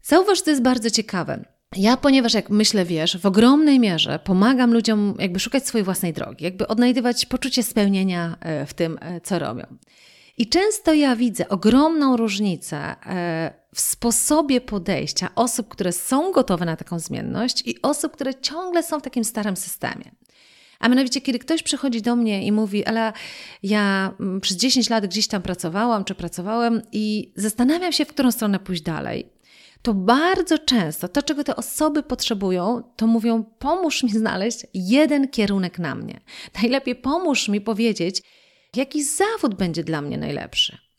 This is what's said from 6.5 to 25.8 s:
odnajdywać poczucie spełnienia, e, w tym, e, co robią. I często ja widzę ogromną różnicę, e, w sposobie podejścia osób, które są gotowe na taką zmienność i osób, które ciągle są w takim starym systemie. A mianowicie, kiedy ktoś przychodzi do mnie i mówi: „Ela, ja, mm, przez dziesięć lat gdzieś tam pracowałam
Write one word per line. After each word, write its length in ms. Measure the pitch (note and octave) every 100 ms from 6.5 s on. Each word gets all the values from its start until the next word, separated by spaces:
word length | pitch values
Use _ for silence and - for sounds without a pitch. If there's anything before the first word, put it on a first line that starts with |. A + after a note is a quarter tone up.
| F#3 -
odnajdywać 580 | G#3+ B3 B3 B3 A#3+ -
poczucie 360 | B3+ C4 B3+
spełnienia, 760 | A3 - G3+ G3 F#3+ F3 E3+ -
e, 260 | E3 D3+ C#3+
w 80 |
tym, 240 | - E3 D#3+
e, 200 | - F3
co 180 | - F3
robią. 280 | D3 A#2+ - - _ _ - _ _ -
I 120 | A3+
często 460 | E4+ G#4 G#4 -
ja 220 | D#4 C#4+ A#3
widzę 320 | B3 F#3+ A#3
ogromną 680 | G3 G#3 B3+ D#4 E4 C4+ B3
różnicę, 800 | A3+ G3 G#3 E3+ - D3 D#3+ - -
e, 520 | F#3 E3+ D#3+ E3 - _
w 60 | -
sposobie 800 | - - A#3+ - - D4+ D4 B3
podejścia 680 | B3+ G#3 E3+ D#3 D3 - F3+
osób, 340 | - A#3+ - G#3+
które 240 | - F#3
są 400 | E3 - C4 F4+
gotowe 320 | E4+ B3 F3
na 120 | F3 D#3+
taką 220 | - E3+
zmienność 640 | - E3+ - - B3 - A#3
i 160 | -
osób, 300 | C4 D4 D#4+
które 280 | - C4+ C4
ciągle 420 | - D#4 F#4 F4
są 180 | D#4+ D4+
w 20 |
takim 220 | C4+ B3
starym 320 | G#3+ - G#3 F#3
systemie. 540 | - - - - - _ _ _ _ _ _ _
A 100 | A#3
mianowicie, 320 | B3+ C4 C4+
kiedy 180 | - A#3+
ktoś 240 | - E4
przychodzi 400 | - C#4 C#4 A3+
do 140 | A3 A#3+
mnie 300 | A3+ G3 F#3+
i 60 |
mówi: 300 | G#3+ G#3+ G3+ -
„Ela, 260 | A3+ A3 G#3+ - - - -
ja, 520 | G3 G#3 G3+ G3 F#3+ F#3
mm, 200 | F#3+ F#3+
przez 160 | - C#4
dziesięć 340 | B3+ B3+ A3
lat 160 | A3+ G3
gdzieś 220 | F#3+ -
tam 140 | G3+
pracowałam 640 | F#3 F3+ E3+ F#3